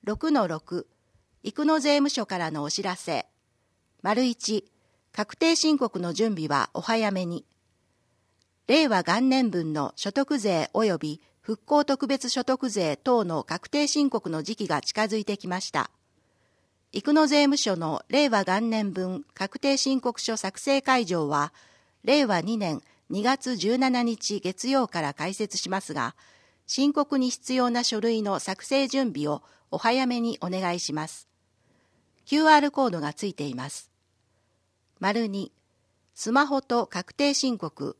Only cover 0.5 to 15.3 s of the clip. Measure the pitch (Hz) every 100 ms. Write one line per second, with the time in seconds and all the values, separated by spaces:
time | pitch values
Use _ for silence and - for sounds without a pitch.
0.5 | 156 - 180 - _ _ _ _ _ -
1.5 | - 302 311 277 285 285 - 214 185 165
2.5 | 151 147 - 196 180 - 143 - _ _
3.5 | _ _ _ _ _ 185 220 254 233 -
4.5 | 214 - _ _ _ _ - 208 - 330
5.5 | 330 311 294 240 185 175 165 226 190 156
6.5 | 143 - - - 226 214 190 180 170 -
7.5 | _ _ _ _ _ _ _ _ _ _
8.5 | _ - 285 302 202 175 196 262 262 240
9.5 | 180 160 151 143 - 202 233 277 285 202
10.5 | 170 147 - 220 170 151 147 _ _ -
11.5 | 220 _ 294 - 269 254 269 247 - 247
12.5 | 262 262 202 165 143 - 240 180 160 -
13.5 | 165 - 294 294 302 285 233 185 160 160
14.5 | 226 196 151 - - 214 214 202